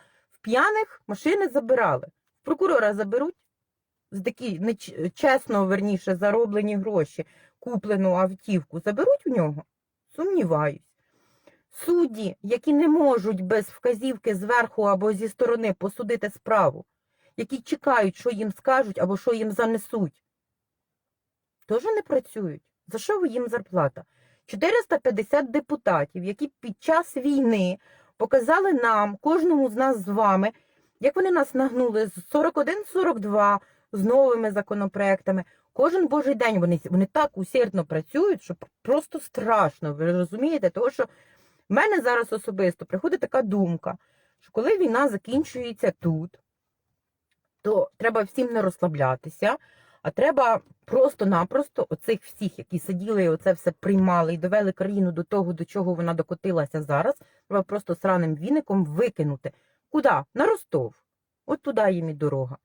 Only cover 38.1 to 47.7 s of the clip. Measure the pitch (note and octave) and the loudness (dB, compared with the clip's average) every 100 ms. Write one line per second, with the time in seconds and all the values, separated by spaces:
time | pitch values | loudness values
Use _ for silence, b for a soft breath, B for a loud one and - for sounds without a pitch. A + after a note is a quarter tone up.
38.1 | C#4+ G4+ C4 - F3 - _ - C#4+ - | 0 0 0 -6 -14 -16 _ 0 0 0
39.1 | D#4+ - - G#3 A3 D#3+ - D3+ C#3+ E3 | -8 -10 -6 0 2 2 -2 -8 -4 -2
40.1 | F3+ F3 G#3+ D4 D#4 F#3+ F#3+ A#3+ - B3+ | 0 -2 -2 -2 0 -2 0 -2 -2 -6
41.1 | _ _ _ _ _ - G#3+ G4+ F#4+ B3 | _ _ _ _ _ -4 0 2 2 0
42.1 | A#3 A3+ G#3+ - G3 F#3 - - F#3 E4+ | 0 -2 -6 -6 -2 -2 -2 -6 -6 -2
43.1 | F4+ - C4 A3+ G3+ F3+ E3 - F3+ _ | -2 -2 -2 0 0 0 -2 -6 -12 _
44.1 | _ _ _ _ - C4+ G4+ D#4+ A#3 C#4 | _ _ _ _ -2 0 2 2 2 0
45.1 | G3+ - C4 D#4+ B3+ A#3+ G#3+ G#3 - E3+ | -2 -4 -2 -2 -6 -10 -4 -2 -2 -2
46.1 | D#3 E3+ _ _ _ _ _ _ _ _ | -4 -6 _ _ _ _ _ _ _ _
47.1 | _ _ _ _ _ G#3 | _ _ _ _ _ -2